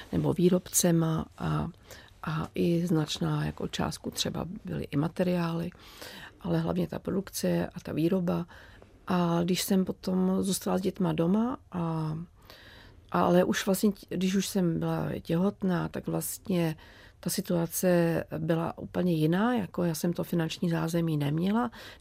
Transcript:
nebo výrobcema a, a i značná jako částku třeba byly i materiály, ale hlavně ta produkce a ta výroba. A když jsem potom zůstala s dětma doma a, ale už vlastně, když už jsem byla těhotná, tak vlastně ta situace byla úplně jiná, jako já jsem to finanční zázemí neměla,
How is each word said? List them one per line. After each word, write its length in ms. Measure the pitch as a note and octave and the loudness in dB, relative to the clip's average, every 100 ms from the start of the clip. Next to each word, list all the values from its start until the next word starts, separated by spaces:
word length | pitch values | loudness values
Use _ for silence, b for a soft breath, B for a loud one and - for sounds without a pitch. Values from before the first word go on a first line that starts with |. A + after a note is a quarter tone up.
| B | B
nebo 220 | E3 D3 | 0 0
výrobcema 920 | - F3 F#3 - - F3 E3+ D#3+ D#3+ - - | 4 4 4 2 2 4 4 2 0 -4 -6
a, 300 | E3 D3+ E3+ - b b b - | -2 -2 -2 -8 b b b -12
a 240 | E3+ D#3 - - | -6 -6 -6 0
i 320 | F3+ E3+ E3+ | 2 2 2
značná 580 | D#3 D3+ - E3 D3+ D3+ | 0 0 -2 -2 0 -2
jako 220 | - F3 | -4 -6
částku 440 | - D#3 - - | -2 -4 -4 -8
třeba 340 | - - - E3 G#3 F3+ | -4 -4 -4 -8 -8 -8
byly 220 | D3+ - | -8 -4
i 60 | D3 | -2
materiály, 720 | E3+ - F3+ F3+ E3+ E3 E3+ - B B B B B - | -2 0 0 0 -2 -4 -6 -10 B B B B B -12
ale 180 | E3+ E3+ | -2 0
hlavně 280 | E3 F3+ D#3+ | 0 -2 -2
ta 120 | - | -4
produkce 680 | - F#3+ F#3+ - F2+ E3+ E3+ | -4 -4 -4 -4 0 0 -2
a 120 | F#3 | -6
ta 120 | - | -6
výroba. 520 | B2+ E3 F#3 F3 F3 F3 b b b - - - | -2 2 2 0 -2 -4 b b b -20 -18 -2
A 360 | F3+ F3 E3+ | 0 2 2
když 180 | F3 F3+ | 2 0
jsem 240 | - F#3+ F#3 | 2 2 2
potom 520 | - - F#3 F#3 F#3+ | -2 -2 2 2 2
zůstala 340 | F#3+ F3+ G3 F#3 | 0 -2 0 0
s 40 | |
dětma 320 | F#3+ - F3 | -2 0 0
doma 440 | D#3 E3 G#3 A#3+ - - | 2 2 2 0 -4 -8
a, 460 | F3+ E3 D#3+ D#3 D#3+ F3 - b b b b b b - | -4 -2 -2 -4 -6 -10 -16 b b b b b b -4
ale 320 | F3+ F3+ F3 | 0 6 6
už 220 | F3+ G#3 - | 4 2 0
vlastně, 260 | F#3+ G#3+ F#3+ - | 2 2 0 -6
když 260 | F3 F#3 G3 | -2 2 2
už 120 | - | 0
jsem 320 | G3+ F3 E3 | 0 2 0
byla 300 | E3 D#3+ D#3 - | -2 -2 -4 -6
těhotná, 640 | - E3 G3 G3+ F#3+ E3+ D#3+ | -2 2 2 0 0 0 -2
tak 180 | - - | -4 -4
vlastně 680 | E3 E3 - - F3+ E3 D#3 b b b - | -4 -4 -8 -2 0 0 -2 b b b -10
ta 100 | F3+ | -4
situace 920 | - - F3 E3 - F#3 F3 E3 E3 - D#3 | -4 -2 -2 0 0 4 4 4 0 -2 -6
byla 400 | D#3+ E3 E3 - | 0 0 0 -6
úplně 360 | G3+ F3+ F3+ | -6 -2 2
jiná, 400 | D#3+ D#3 F3 A#3 | 4 4 4 2
jako 300 | A#3+ F3+ - | 0 -2 -2
já 120 | F3 D#3 | 0 0
jsem 180 | F3 | -2
to 100 | E3 | -2
finanční 460 | - F3 D#3+ - F3 | -2 0 -2 -2 -2
zázemí 480 | E3 E3 E3+ E3 D3+ | 0 0 0 0 0
neměla, 540 | C#3+ D#3 F#3 A3 A#3+ B B B | 0 0 0 0 -2 B B B